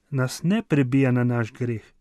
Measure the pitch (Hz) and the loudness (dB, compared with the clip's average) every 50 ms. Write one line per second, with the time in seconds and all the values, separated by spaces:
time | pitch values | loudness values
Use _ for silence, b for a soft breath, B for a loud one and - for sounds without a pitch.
0 | _ - 147 135 127 127 - - - 165 202 226 220 - 165 143 139 123 127 139 | _ -8 -4 -4 -4 -4 -4 -4 -2 0 0 0 0 0 2 2 2 2 2 2
1 | 135 131 123 123 123 123 120 120 113 110 - - 131 120 120 107 - - _ _ | 2 2 2 2 0 0 0 -2 -2 -4 -6 -8 -6 -6 -6 -8 -10 -16 _ _